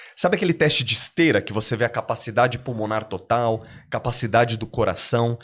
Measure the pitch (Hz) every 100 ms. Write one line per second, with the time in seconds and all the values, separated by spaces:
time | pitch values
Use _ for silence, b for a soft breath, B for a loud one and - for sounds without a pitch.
0 | B B - - 190 165 151 - 123 -
1 | - - 165 104 - 104 - 113 117 117
2 | - 113 - 113 123 123 - 113 107 110
3 | 107 95 - 117 117 113 B B B 117
4 | 123 120 117 117 120 110 110 - 104 87
5 | - 120 117 117